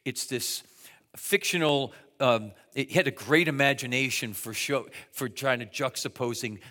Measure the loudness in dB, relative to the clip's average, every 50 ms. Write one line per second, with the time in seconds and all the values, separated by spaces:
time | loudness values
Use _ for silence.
0 | _ -8 -6 -6 -6 -4 -4 -4 -4 -4 -6 -6 -10 _ _ -20 -20 -20 -20 _
1 | _ _ -18 -12 -2 0 0 0 2 0 0 2 4 4 4 2 0 -4 -8 -16
2 | -20 _ _ 2 4 4 4 4 0 -6 -12 -18 _ _ -6 -4 -4 0 2 2
3 | 2 2 -2 -4 2 4 4 6 6 4 4 4 4 4 4 2 -2 -2 0 0
4 | 0 0 -2 -4 -4 -6 -6 -8 -8 -8 -6 -4 -2 0 0 0 -2 -4 -12 -18
5 | -18 -16 -8 -6 -6 -6 -6 -2 0 0 0 0 -2 -6 -4 -4 -4 -4 -4 -4
6 | -6 -8 -6 -4 -4 -4 -2 -4 -6 -8 -8 -10 -14 -16